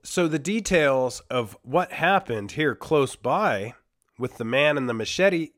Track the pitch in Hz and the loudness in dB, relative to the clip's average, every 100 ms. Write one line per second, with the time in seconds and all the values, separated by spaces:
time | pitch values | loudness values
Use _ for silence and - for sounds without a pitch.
0 | - - 170 151 143 220 196 180 147 135 | -4 -2 0 0 -2 -4 2 2 4 2
1 | 127 - _ 127 110 - - 151 180 - | 0 -4 _ -4 -4 -10 -2 -2 -2 -2
2 | 165 196 - 113 101 - 156 117 - 156 | 2 2 0 -6 -6 -2 -2 -2 0 2
3 | 131 - 123 165 208 107 107 - _ _ | 2 -2 -2 0 0 0 -4 -12 _ _
4 | _ - 123 - 113 131 147 147 127 113 | _ -8 -8 -6 -2 2 4 2 -2 -4
5 | 107 - 190 175 156 | -4 2 2 2 -6